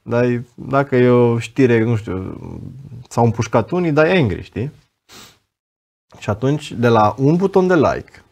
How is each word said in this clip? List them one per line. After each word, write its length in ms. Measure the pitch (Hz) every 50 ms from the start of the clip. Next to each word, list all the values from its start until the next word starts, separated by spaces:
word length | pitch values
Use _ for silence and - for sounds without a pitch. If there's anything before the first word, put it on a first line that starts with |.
dai, 440 | _ 113 117 120 123 123 120 120 123 _ _
dacă 420 | - - 127 131 139 139 - 135
e 140 | 123 123 123
o 300 | 123 123 120 120 117 117
știre, 440 | 113 - _ - 135 120 120 113 110
nu 120 | 117 120
știu, 420 | 107 104 - 90 95 95 92 - - 85 - 85 - - - - 127 - - 113 120 - _
s-au 160 | - 123 117
împușcat 460 | 117 107 - 113 - - 120 107 -
unii, 200 | 165 180 180 165
dai 260 | 147 147 156 165 190
angry, 240 | 185 139 104 85 80
știi? 300 | 85 - _ - 117 151 - - _ _ _ _ _ _ - - - - _ _ _ _ _ _ _ _ _ _ _ _ _ _ _ _ - -
Și 100 | - -
atunci, 420 | 104 - 127 135 147 147 - -
de 160 | - 98 120
la 280 | 120 117 110 107 104 -
un 180 | - 135 143 165
buton 320 | 175 196 190 190 190 185
de 80 | 185 -
like 480 | 165 123 87 65 62 - - - - _ _